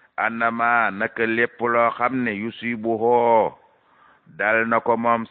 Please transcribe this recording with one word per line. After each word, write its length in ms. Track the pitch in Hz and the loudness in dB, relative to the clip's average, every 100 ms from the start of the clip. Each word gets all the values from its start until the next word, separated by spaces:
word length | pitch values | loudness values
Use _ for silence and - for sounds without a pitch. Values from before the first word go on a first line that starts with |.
| _ - | _ -6
Annama, 720 | 107 113 117 117 117 120 110 | -4 -2 -2 0 2 2 0
naka 360 | 95 113 - 113 | -2 -6 -2 -2
lépp 340 | 113 120 - | 0 -2 -2
loo 300 | 120 117 117 | 0 2 2
xam 240 | - 120 131 | 0 -2 -2
ne 60 | 120 | -4
yusibuhoo 1300 | 101 113 - 117 117 110 113 117 120 117 113 90 - _ _ _ _ _ _ _ | -4 -8 -8 -8 -6 -4 0 2 4 4 4 2 -4 _ _ _ _ _ _ _
dal 400 | 78 101 113 113 | -4 0 0 2
na 100 | 117 | 0
ko 160 | - 117 | 0 0
moom 280 | 117 117 110 | 0 0 -2